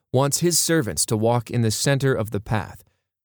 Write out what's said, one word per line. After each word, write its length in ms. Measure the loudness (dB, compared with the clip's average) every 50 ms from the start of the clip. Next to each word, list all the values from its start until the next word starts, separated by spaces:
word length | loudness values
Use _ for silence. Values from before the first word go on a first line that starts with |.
| _ _ 0
wants 260 | 0 0 0 0 0
His 180 | 0 2 2 2
servants 480 | 2 2 2 0 0 0 -2 -4 -2 -2
to 100 | 0 0
walk 340 | 2 2 2 0 0 -2
in 100 | -2 0
the 100 | 0 0
center 420 | 0 0 0 0 0 2 2 2 0
of 180 | 0 -2 -4
the 80 | -6 -6
path, 460 | -6 -4 -4 -4 -4 -6 -12 -18 -20 _ _ _ _ _ _ _